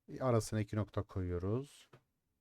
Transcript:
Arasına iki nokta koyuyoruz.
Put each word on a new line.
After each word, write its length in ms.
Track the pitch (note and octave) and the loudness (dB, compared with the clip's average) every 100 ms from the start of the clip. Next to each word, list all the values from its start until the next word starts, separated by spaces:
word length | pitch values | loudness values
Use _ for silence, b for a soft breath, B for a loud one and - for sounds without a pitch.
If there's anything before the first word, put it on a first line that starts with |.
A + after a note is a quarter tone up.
| - D3 | -16 -4
Arasına 400 | C3 A#2 - A2 | 4 4 4 -2
iki 160 | G#2 G#2+ | 0 0
nokta 260 | G#2 - | -2 -2
koyuyoruz. 880 | - G2 F2+ F2 F#2+ A#2+ C#3+ - - - _ _ _ _ | -4 -4 -2 -2 0 -2 -4 -14 -20 -20 _ _ _ _